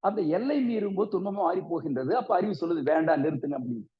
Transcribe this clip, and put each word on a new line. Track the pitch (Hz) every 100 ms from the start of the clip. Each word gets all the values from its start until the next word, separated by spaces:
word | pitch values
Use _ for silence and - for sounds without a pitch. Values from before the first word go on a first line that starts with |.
அந்த | 196 214
எல்லை | 160 175 254 294
மீறும் | 247 226 202 190
போது | 202
துன்பமா | 190 196
மாறி | 202 170 180
போகின்றது. | 151 165 156 131 131 233
அப்ப | - 190
அறிவு | 214
சொல்லுது, | 175 165 165
"வேண்டாம், | 135 160 160 151
நிறுத்துங்க" | 147 143 143 139
அப்படின்னு. | 123 117 104